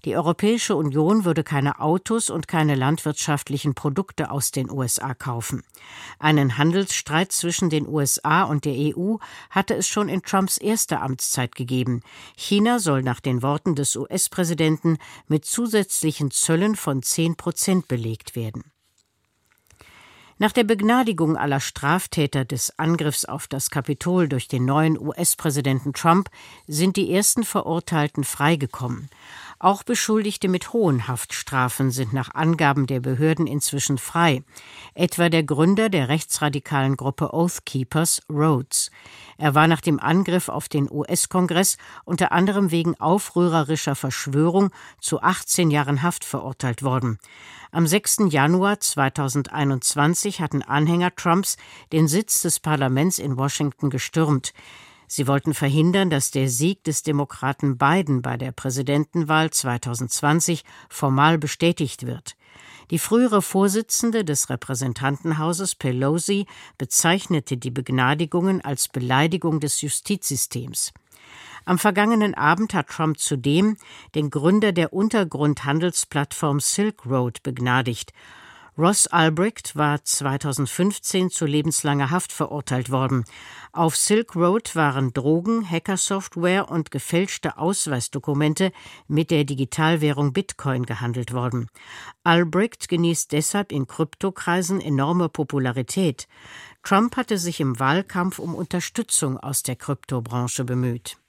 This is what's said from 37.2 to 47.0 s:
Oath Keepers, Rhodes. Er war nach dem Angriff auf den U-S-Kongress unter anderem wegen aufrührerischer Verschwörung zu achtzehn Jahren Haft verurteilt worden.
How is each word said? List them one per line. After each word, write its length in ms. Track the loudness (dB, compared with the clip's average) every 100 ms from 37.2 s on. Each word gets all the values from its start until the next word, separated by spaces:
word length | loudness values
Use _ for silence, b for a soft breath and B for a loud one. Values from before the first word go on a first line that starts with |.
| -2
Oath 320 | 0 0 -2 -6
Keepers, 560 | -6 -2 0 0 -2 -4
Rhodes. 600 | 2 4 2 0 -4 -4 B B B B B
Er 180 | 2 6
war 140 | 6
nach 100 | 4
dem 220 | 2 0
Angriff 480 | 2 2 2 0 0
auf 180 | -6 -4
den 240 | -2 -2
U-S-Kongress 840 | -2 -4 -2 0 0 2 2 0 -2 B B
unter 300 | B 0 2
anderem 380 | 4 2 2 2
wegen 280 | 2 0 0
aufrührerischer 960 | 2 2 2 2 2 2 2 -2 -2 -4
Verschwörung 760 | -4 -6 -2 2 2 4 2 B B B
zu 220 | -6 -2
achtzehn 500 | 0 0 -2 2 4
Jahren 300 | 4 2 0
Haft 240 | 0 -2 -6
verurteilt 580 | -8 -8 -6 -4 -2
worden. 360 | -2 0